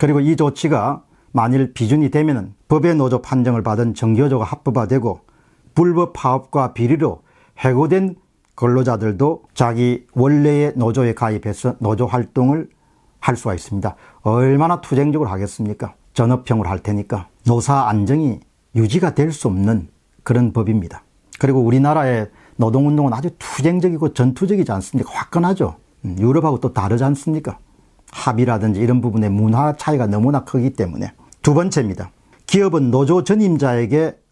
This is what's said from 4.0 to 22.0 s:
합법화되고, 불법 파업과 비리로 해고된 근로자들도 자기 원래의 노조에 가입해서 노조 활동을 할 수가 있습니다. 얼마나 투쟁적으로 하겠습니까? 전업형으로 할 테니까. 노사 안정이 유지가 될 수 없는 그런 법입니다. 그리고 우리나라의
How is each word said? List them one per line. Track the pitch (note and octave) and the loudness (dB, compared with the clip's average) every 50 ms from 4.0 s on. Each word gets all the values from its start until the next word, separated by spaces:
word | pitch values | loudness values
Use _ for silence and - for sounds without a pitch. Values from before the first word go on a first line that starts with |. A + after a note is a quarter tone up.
| A#2 A2+ A2+ A2+ C#3+ C#3 C3+ A#2 A2 | 0 2 2 2 2 2 0 -2 -2
합법화되고, | - - - - C#3 A2+ C3 A2 G2 C3 C3 A2 A2 F2 - _ _ _ _ _ _ _ _ _ _ - | -4 -6 -6 -4 -2 -2 0 0 0 0 0 0 -2 -6 -8 _ _ _ _ _ _ _ _ _ _ 0
불법 | D#3+ E3+ F3 E3 F3 F3 - | 2 2 4 4 2 0 -2
파업과 | - - - C3 C3 C3 - _ - C#3+ C3 B2 | -4 -4 -2 0 0 -2 -4 _ -2 -2 -2 -2
비리로 | - - A#2+ A#2+ D#3 D#3 E3 A#2 E2 - _ _ _ _ _ _ _ - | -2 -2 0 0 2 2 0 -2 -4 -6 _ _ _ _ _ _ _ -2
해고된 | - C3 B2+ C3 D#3+ C#3 F3+ F#3+ F#3+ F#3 F3 - _ _ _ _ _ _ _ | 0 0 2 2 2 2 2 2 0 -2 -4 -8 _ _ _ _ _ _ _
근로자들도 | - A#2+ A#2+ A#2+ C3 B2+ B2+ A#2 G2+ A2 G#2+ G2+ F2+ C#3 D3+ E3 - - _ - | -2 0 2 2 2 2 0 0 -2 -2 -2 -2 0 0 0 -2 -4 -8 _ -2
자기 | - B2+ A#2 A#2 A#2 B2 B2 B2 - - _ - | -2 0 0 0 0 0 0 0 -2 -6 _ -2
원래의 | A#2+ B2+ C#3 D3 D3 D3 D3+ D3 C#3+ D3 D3 - | 0 2 4 4 4 4 4 2 2 0 0 0
노조에 | B2+ A#2 A#2 A2+ C3+ B2 A#2 A2 | 0 0 0 0 0 0 0 0
가입해서 | - A#2+ A2 G#2+ G#2 - G#2+ G2 - - B2 - - | -2 -2 -2 -2 -4 -4 -6 -6 -4 -4 -4 -4 -2
노조 | A2 G#2 G#2+ G2+ B2 | -2 -2 0 0 -2
활동을 | G2 A#2 B2 G#2+ - - C3 B2+ C3 D3 E3 - - _ _ _ _ _ _ _ _ _ _ | -2 -2 -4 -4 -2 0 0 2 2 2 0 -4 -8 _ _ _ _ _ _ _ _ _ _
할 | - C3 B2+ | -2 -2 -2
수가 | - - A#2 F#2 | -2 -2 -6 -6
있습니다. | F2 - - G#2 G2 G2 G2+ F#2+ - - - - _ | -6 -6 -8 -6 -6 -6 -6 -8 -10 -18 -20 -14 _
얼마나 | - G#2+ A2+ B2 B2+ C3+ C#3 C#3 D#3+ E3 F3 F3 | -2 0 2 2 2 2 2 2 2 0 -2 -4
투쟁적으로 | - - C#3 C#3 C#3+ D3+ D3 D#3 C#3+ G2 | -4 -4 -2 0 0 0 0 -2 -2 -4
하겠습니까? | F#2 F#2+ G2+ G2 - - A2 G#2 G#2 - A2+ - - _ _ _ - | -4 -6 -6 -8 -6 -6 -6 -6 -6 -8 -10 -12 -14 _ _ _ -2
전업형으로 | - A#2 A#2 B2+ B2+ - - A#2 A2 G2 F2 | 0 0 2 0 0 -2 -2 -2 -2 -2 -4
할 | G2 F2+ | -6 -6
테니까. | - G#2 G#2 G2+ G2+ - A2+ F#2+ E2+ - _ _ - | -4 -4 -4 -4 -4 -6 -8 -8 -8 -12 _ _ -2
노사 | A#2+ A#2+ A#2+ G#2+ C#3 C#3+ C#3 B2 G#2+ | 0 0 0 0 0 0 0 0 0
안정이 | G#2+ G#2+ G2+ G2+ C#3 D#3+ D#3 C3 F#2+ D2+ - _ _ _ _ _ - | 0 0 0 0 0 0 0 -2 -4 -6 -10 _ _ _ _ _ -2
유지가 | A2+ A2 G#2 A#2+ F3+ F#3 D#3+ - | 0 0 0 0 0 0 0 0
될 | C#3+ D3 D#3+ | 0 0 -2
수 | D3+ - - A2+ | -2 -4 -4 -2
없는 | F#2 F#2+ G2 G#2+ A2+ G2 E2 - _ _ _ _ _ _ - | -2 0 0 0 0 -2 -4 -8 _ _ _ _ _ _ -4
그런 | - A#2 B2 B2 G#2+ | 0 0 2 2 0
법입니다. | - A#2+ G#2 G#2+ G#2+ G#2+ E2+ D#2+ - - - _ _ _ _ _ - - | 0 -2 0 0 0 -2 -2 -6 -10 -18 -20 _ _ _ _ _ -8 -2
그리고 | - C3+ C3+ B2+ | 0 0 2 2
우리나라의 | A#2+ A#2 B2+ C3 C#3 D3 D3+ D#3 | 2 4 4 4 4 2 2 0